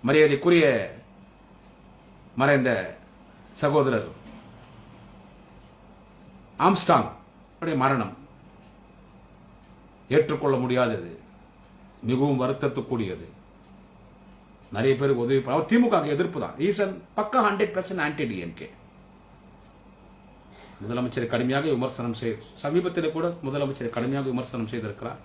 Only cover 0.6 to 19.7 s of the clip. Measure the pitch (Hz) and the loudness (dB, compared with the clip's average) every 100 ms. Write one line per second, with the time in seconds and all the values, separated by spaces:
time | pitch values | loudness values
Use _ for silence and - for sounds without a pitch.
0.6 | 147 117 92 - - - - - - - | 6 4 -2 -12 -20 -20 -20 -20 -20 -20
1.6 | - - - - - - - 117 139 139 | -20 -20 -20 -20 -20 -20 -12 0 4 4
2.6 | 127 104 90 - - - - - - - | 4 0 -4 -12 -20 -20 -20 -20 -20 -2
3.6 | 147 151 131 113 - - - - - - | 2 2 2 0 -4 -14 -20 -20 -20 -20
4.6 | - - - - - - - - - - | -20 -20 -20 -20 -20 -20 -20 -20 -20 -20
5.6 | - - - - - - - - - - | -20 -20 -20 -20 -20 -20 -20 -20 -20 0
6.6 | 160 196 - 147 - - - - - - | 2 2 4 2 2 -10 -20 -20 -20 -8
7.6 | 165 143 131 135 98 - - - - - | -4 0 2 2 -2 -10 -20 -20 -20 -20
8.6 | - - - - - - - - - - | -20 -20 -20 -20 -20 -20 -20 -20 -20 -20
9.6 | - - - - - 143 147 143 135 127 | -20 -20 -20 -20 2 2 2 0 0 0
10.6 | 127 123 120 113 87 - - - - - | 2 2 2 -2 -8 -16 -20 -20 -20 -20
11.6 | - - - - 113 127 143 131 127 139 | -20 -20 -20 -10 -2 2 2 2 0 -2
12.6 | 143 139 - 123 95 85 82 - - - | -2 -4 -4 -4 -4 -6 -12 -20 -20 -20
13.6 | - - - - - - - - - - | -20 -20 -20 -20 -20 -20 -20 -20 -20 -20
14.6 | - 104 131 135 139 123 120 135 123 147 | -10 0 2 2 2 2 2 0 2 -2
15.6 | 156 233 233 190 147 147 175 - 92 - | 2 4 4 2 0 -2 -2 -4 -8 -2
16.6 | 180 202 196 185 - - 208 254 208 196 | -2 0 -2 -4 -8 -6 -2 2 2 2
17.6 | 214 185 - 185 151 147 131 95 85 82 | -2 -2 -6 -4 -4 -2 -4 -4 -8 -12
18.6 | - - - - - - - - - - | -16 -18 -20 -20 -20 -20 -20 -20 -20 -20
19.6 | - | -20